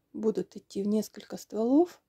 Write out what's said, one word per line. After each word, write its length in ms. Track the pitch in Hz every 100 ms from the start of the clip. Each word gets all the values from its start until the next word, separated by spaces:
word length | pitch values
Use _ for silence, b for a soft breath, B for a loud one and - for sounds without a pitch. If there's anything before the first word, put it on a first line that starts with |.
| _
Будут 440 | - 220 - 180 196
идти 260 | _ 202
в 40 | 202
несколько 520 | 214 208 - - 190
стволов. 640 | - 208 233 277 349 -